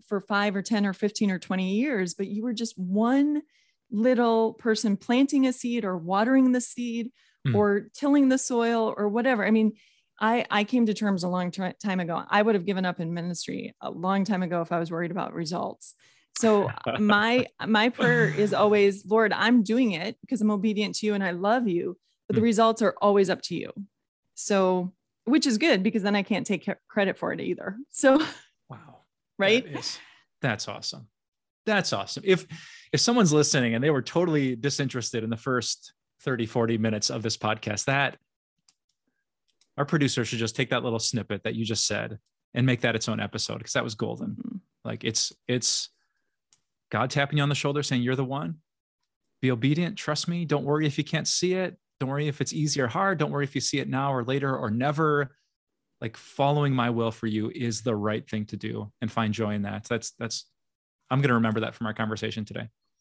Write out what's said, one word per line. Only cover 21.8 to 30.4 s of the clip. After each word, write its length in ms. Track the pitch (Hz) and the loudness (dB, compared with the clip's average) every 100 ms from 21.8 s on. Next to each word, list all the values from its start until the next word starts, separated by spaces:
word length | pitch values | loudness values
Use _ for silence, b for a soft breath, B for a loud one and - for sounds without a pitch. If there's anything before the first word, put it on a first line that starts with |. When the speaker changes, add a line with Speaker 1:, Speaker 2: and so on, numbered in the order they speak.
| 180 185 _ _ - | -2 -8 _ _ -2
Speaker 1:
but 60 | 214 | 2
the 60 | |
Speaker 2:
Mm. 40 | 233 | 4
Speaker 1:
results 360 | 214 226 226 | 6 4 4
are 140 | 202 - | 0 2
always 300 | 208 202 185 | 4 4 4
up 140 | 190 | 0
to 120 | - 170 | -4 -8
you." 160 | - - 196 _ _ _ _ | -8 -12 -16 _ _ _ _
So, 580 | - - 202 185 185 180 - _ _ - | -10 0 2 4 2 -2 -8 _ _ 0
which 200 | 285 285 | 2 4
is 140 | 214 | 2
good 240 | 320 208 | 2 2
because 180 | 226 220 | 2 0
then 140 | 202 202 | 0 0
I 80 | |
can't 240 | 196 190 233 | 0 -4 -2
take 180 | 185 - | -4 -4
ca-, 100 | - _ | -8 _
credit 280 | 214 196 - | -2 0 -2
for 120 | 175 | -6
it 80 | 165 | -4
either. 360 | - 175 - 214 285 | -6 -6 -8 -12 -10
So, 260 | - 269 277 | 2 4 4
<laughs> 520 | 311 - - _ _ | 2 -8 -20 _ _
Speaker 2:
Wow. 320 | 127 - - _ _ _ - | -20 -20 -20 _ _ _ -2
Speaker 1:
right? 260 | 196 233 175 | 2 2 0
Speaker 2:
That 80 | 143 | -8
is, 200 | - - B B B _ | -10 -12 B B B _